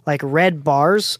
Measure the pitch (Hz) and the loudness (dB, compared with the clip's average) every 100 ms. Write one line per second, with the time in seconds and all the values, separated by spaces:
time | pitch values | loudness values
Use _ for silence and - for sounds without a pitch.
0 | - 143 139 147 185 160 143 139 151 208 | -6 -4 -2 2 2 0 0 2 2 2
1 | 202 | -2